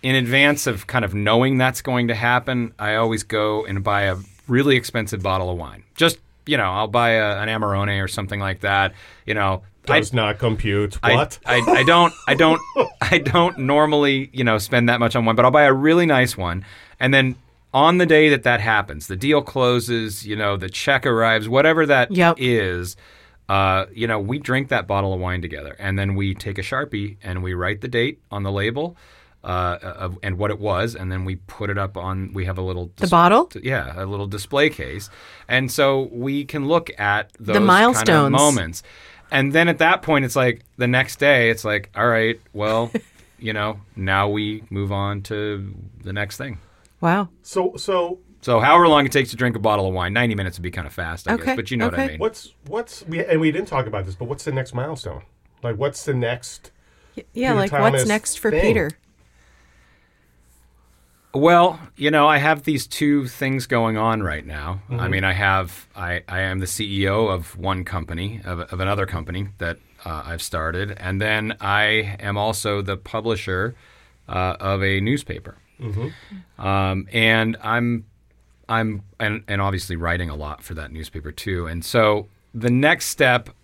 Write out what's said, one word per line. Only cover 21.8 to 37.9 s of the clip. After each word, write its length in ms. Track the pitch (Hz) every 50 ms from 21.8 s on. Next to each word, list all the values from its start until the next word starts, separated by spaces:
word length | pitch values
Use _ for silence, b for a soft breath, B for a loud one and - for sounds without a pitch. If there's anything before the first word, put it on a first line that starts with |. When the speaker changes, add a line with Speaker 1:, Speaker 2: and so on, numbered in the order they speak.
| 160
Speaker 1:
that 240 | 147 143 131 123 117
Speaker 3:
Yep. 260 | 202 180 175 170 165 -
Speaker 1:
is, 560 | 131 123 120 113 101 92 90 87 90 90 - b b b b b b b b b _ -
uh, 360 | 98 98 98 95 95 95 95 - -
you 140 | 110 113
know, 120 | 113 113 107
we 200 | 98 101 131 147
drink 300 | 139 - 127 131 139 135
that 180 | 139 113 92
bottle 260 | 92 101 98 98 95 95
of 60 | 92
wine 220 | 92 90 90 90
together, 340 | 87 82 78 71 73 73 -
and 220 | - 98 98 95 98
then 160 | 98 98 98
we 180 | 98 98 98 92
take 240 | - - 110 98
a 40 | -
Sharpie 560 | - - 139 131 147 143 - 104 101 101 101 -
and 220 | - 101 90 92 92
we 100 | 92 92
write 280 | 90 90 92 107 104
the 60 | 113 123
date 320 | 120 117 120 139 151 _ _ _
on 120 | - 101 101
the 80 | 98
label, 440 | 98 101 101 110 117 139 156 175 175 b b b b b b b b b -
uh, 340 | - 90 90 90 87 87 87
of, 360 | - 92 87 - 92 90 90 92 -
and 140 | 101 95
what 140 | 90 104 104
it 80 | 104 -
was, 360 | 104 104 95 87 104 117 117
and 160 | 82 92 92
then 140 | 92 92 92
we 100 | 95 95
put 340 | 90 - - - - 107 101
it 80 | 101
up 200 | 101 98 95 98
on, 340 | 95 87 92 95 95 95 95
we 140 | 95 98 92
have 120 | 92 92
a 40 | 92
little 240 | 92 92 90 90 90 87 _
Speaker 3:
The 60 | -
Speaker 1:
dis-, 80 | - 180
Speaker 3:
bottle? 420 | 175 170 170 175 202 247 349 - - 107
Speaker 1:
yeah, 300 | - 127 135 113 69 62 78 90
a 40 | 95
little 220 | 98 101 101 101
display 420 | 101 101 101 101 - 139 139 151 156
case. 400 | - - 67 64 71 101 98 - B B B B B B B -
And 200 | 120 127 131 123
so 380 | - - 143 139 139 135 135 - 117
we 320 | 120 123 139 139 143 143
can 220 | 135 - 151 139
look 240 | 139 165 170 165 - -
at 360 | - 104 101 101 107 107 _ _
Speaker 3:
The 60 | _
Speaker 1:
those 160 | 110 104 107
kind 20 |
of 60 | 104 104
Speaker 3:
milestones. 640 | - 180 196 220 240